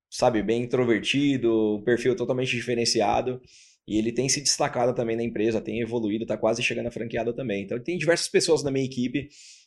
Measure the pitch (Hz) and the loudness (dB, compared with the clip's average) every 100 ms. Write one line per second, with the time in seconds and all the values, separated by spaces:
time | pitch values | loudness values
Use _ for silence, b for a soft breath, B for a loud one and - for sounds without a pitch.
0 | _ - 127 107 98 117 123 127 120 104 | _ 0 2 4 2 0 0 2 4 2
1 | 98 135 143 131 113 113 107 104 104 117 | 2 2 2 2 2 2 2 0 2 2
2 | 131 120 123 127 127 123 113 117 117 117 | 2 0 0 -2 -2 -4 -2 -2 0 2
3 | 104 117 123 127 b b b b - 104 | 2 2 -2 -6 b b b b -4 -2
4 | 110 117 135 147 135 - 143 127 123 123 | 0 0 0 0 0 0 0 2 0 0
5 | 113 113 117 117 110 110 104 110 110 120 | -2 -2 -2 0 0 0 -2 -4 -4 -2
6 | 107 107 113 110 - 120 123 117 117 110 | -2 -2 -4 -2 0 0 -2 -2 -6 -8
7 | 120 123 117 120 131 101 98 117 127 175 | -6 -4 -4 -4 -4 -4 -4 -6 -4 -2
8 | 151 170 - 190 - 151 139 135 131 123 | 2 2 2 2 4 2 2 0 -2 -2
9 | 123 143 135 B B B | -2 -4 -8 B B B